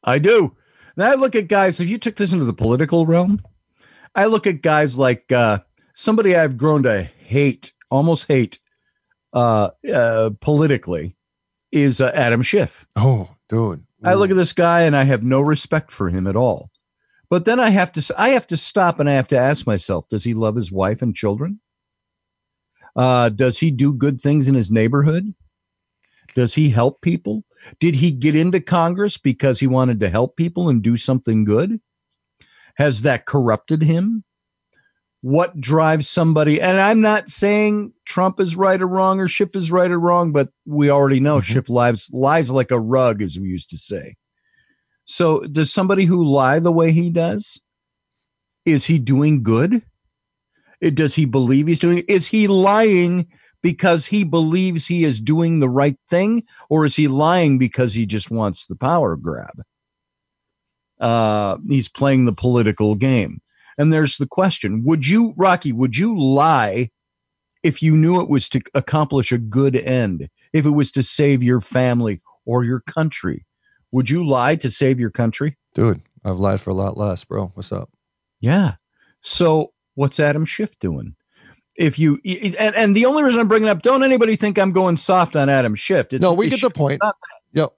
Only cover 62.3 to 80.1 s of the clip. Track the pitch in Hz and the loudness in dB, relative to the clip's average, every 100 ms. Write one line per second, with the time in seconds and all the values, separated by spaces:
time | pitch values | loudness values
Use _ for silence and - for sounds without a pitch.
62.3 | 98 123 120 107 104 107 104 131 127 92 | 0 0 2 0 0 0 0 0 0 -2
63.3 | - _ _ _ - 151 156 147 - 143 | -10 _ _ _ -2 0 2 0 -2 -6
64.3 | - 185 - 104 110 123 160 135 208 226 | 0 -2 -2 -4 -2 0 0 2 2 0
65.3 | - 190 175 151 117 131 113 214 208 135 | 0 0 2 -2 -2 -2 -2 -2 0 0
66.3 | 135 156 147 107 98 123 _ _ _ _ | 2 2 2 0 -4 -6 _ _ _ _
67.3 | _ _ _ 165 139 160 156 160 180 - | _ _ _ -4 0 2 4 4 2 0
68.3 | 139 - 135 - 131 - 156 147 139 120 | -2 -2 -6 -4 -6 -2 -2 0 -2 -2
69.3 | 123 113 117 139 131 - 127 110 87 - | -4 -2 0 0 0 -2 -2 -2 -4 -10
70.3 | _ _ 156 147 147 139 - 127 - 143 | _ _ 0 2 2 0 -2 -2 0 2
71.3 | 135 123 123 - 127 127 120 113 92 _ | 2 2 0 0 -2 0 0 -2 -6 _
72.3 | _ - 120 120 127 - - 160 - 90 | _ -4 -2 -2 -4 -6 -4 -4 -4 -8
73.3 | 67 _ _ _ _ _ 127 123 165 160 | -8 _ _ _ _ _ -2 0 -2 0
74.3 | 131 123 151 127 - 135 127 117 - 113 | 0 0 0 -4 -2 0 0 -2 -2 -4
75.3 | - 151 - _ - 113 98 _ _ 98 | -2 -6 -8 _ 0 0 0 _ _ -8
76.3 | 92 98 98 - 92 98 - 104 87 - | -2 -2 -2 -4 -4 -4 -4 -6 -6 -8
77.3 | 101 92 - - 98 - _ _ _ _ | -8 -8 -12 -12 -12 -12 _ _ _ _
78.3 | _ 110 180 180 90 _ _ _ _ - | _ 0 2 0 -4 _ _ _ _ -8
79.3 | - 175 156 - _ _ - 139 | 0 2 2 -2 _ _ -4 -4